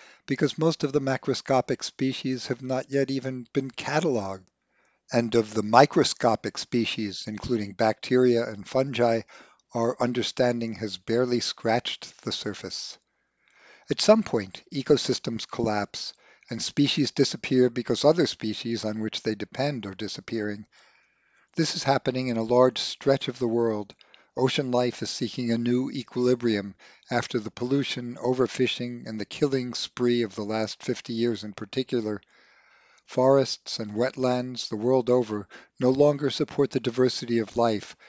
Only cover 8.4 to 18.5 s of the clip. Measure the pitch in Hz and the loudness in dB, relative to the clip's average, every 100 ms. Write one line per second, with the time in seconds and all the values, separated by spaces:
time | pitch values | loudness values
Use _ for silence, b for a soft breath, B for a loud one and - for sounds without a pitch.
8.4 | 117 104 - 131 139 117 120 117 - B | 0 -8 -4 -2 -2 2 2 2 -2 B
9.4 | B B B 117 117 - 123 123 113 - | B B B -2 -2 0 0 0 -4 2
10.4 | 123 120 113 107 107 92 - 117 123 123 | 2 2 -4 -6 -8 -10 0 2 2 0
11.4 | - - 113 120 - - - - 117 - | -2 -4 0 0 0 -10 -14 -12 -8 -6
12.4 | 110 95 90 - - - _ b b b | -8 -8 -10 -10 -12 -16 _ b b b
13.4 | b b b b b 139 - 220 - 117 | b b b b b 0 6 6 6 -2
14.4 | 95 - _ 143 127 139 - 120 - 113 | -4 -14 _ -8 4 4 4 -4 -4 -8
15.4 | - - 113 104 101 - - - b b | -8 -2 0 0 -2 -8 -14 -16 b b
16.4 | b 120 - - 143 - 127 - 135 135 | b -8 -6 0 0 2 -2 2 0 0
17.4 | - 127 123 123 117 117 147 165 131 - | 0 4 4 2 -2 2 4 4 2 0
18.4 | 110 | -6